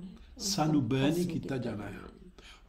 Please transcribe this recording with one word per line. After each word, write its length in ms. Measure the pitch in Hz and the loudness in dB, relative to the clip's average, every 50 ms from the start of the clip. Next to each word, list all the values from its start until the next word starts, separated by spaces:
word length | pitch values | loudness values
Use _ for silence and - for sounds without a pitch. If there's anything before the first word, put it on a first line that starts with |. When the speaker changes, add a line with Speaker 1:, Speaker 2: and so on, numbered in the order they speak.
| - - - - - - - - | -6 -10 -14 -16 -18 -20 -12 -6
Speaker 1:
ਸਾਨੂੰ 500 | - - - - 151 156 151 147 123 110 | -4 -2 0 2 4 4 4 4 4 4
ਬਰਨ 120 | 131 135 | 2 4
ਨਹੀਂ 100 | 135 147 | 4 4
Speaker 2:
ਭਸਮ 100 | 165 175 | 4 4
Speaker 1:
ਕੀਤਾ 120 | 175 175 160 | 2 0 0
Speaker 2:
ਕੀਤਾ 240 | 139 - - 135 127 | -2 -4 -2 -4 -2
Speaker 1:
ਜਾਣਾ 260 | 117 117 107 104 104 | -2 -4 -4 -4 -6
ਆ।" 80 | 101 | -8
Speaker 2:
ਜਾਣਾ। 380 | - 92 90 - - - - - - - - - - - - | -10 -10 -12 -14 -16 -18 -20 -20 -20 -20 -20 -20 -20 -20 -6